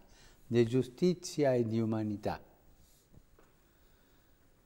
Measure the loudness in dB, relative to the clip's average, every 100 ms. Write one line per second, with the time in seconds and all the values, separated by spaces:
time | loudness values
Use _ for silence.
0 | -16 -20 -20 -20 -2 2 2 2 -2 0
1 | 0 0 -4 0 2 2 0 0 -2 -2
2 | -4 -6 -6 -8 -12 _ -20 -20 -20 _
3 | _ -20 _ -20 -20 _ _ _ _ _
4 | _ _ _ _ _ _